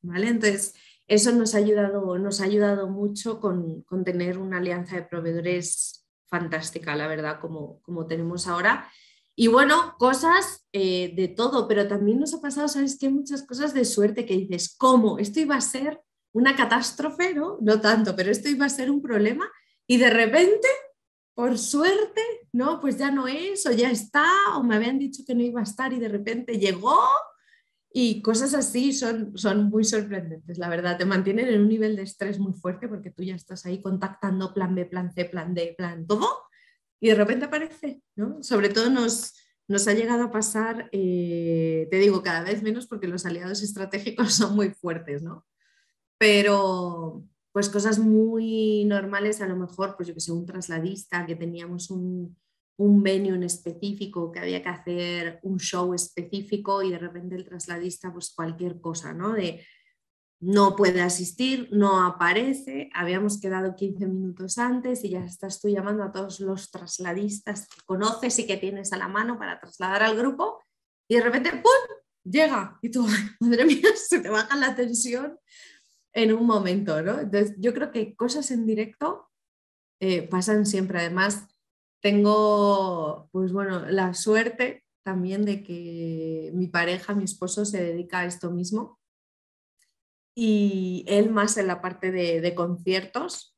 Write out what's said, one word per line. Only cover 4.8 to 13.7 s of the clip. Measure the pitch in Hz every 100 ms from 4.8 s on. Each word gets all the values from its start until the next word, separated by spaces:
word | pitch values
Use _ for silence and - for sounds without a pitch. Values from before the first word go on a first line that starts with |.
| 180 180
de |
proveedores | 170 170 165 170 170 180 165 - - - _ _ _
fantástica, | 175 165 160 160 165 160 147
la | 156
verdad, | 156 151 151
como, | 160 160 147 -
como | - 170 160
tenemos | 165 170 175 180
ahora. | 175 196 277 - _ _ _ _ -
Y | 226
bueno, | 240 285 311 - -
cosas, | 247 269 330 359 370 - _
eh, | 202 190 180 175 170
de | 185
todo, | - 247 262 -
pero | 208 202
también | 202 202 247
nos | 302
ha | 320
pasado, | 285 277 294
¿sabes | 277 277 -
qué? | 269
Muchas | 277 277 277 -
cosas | 247 294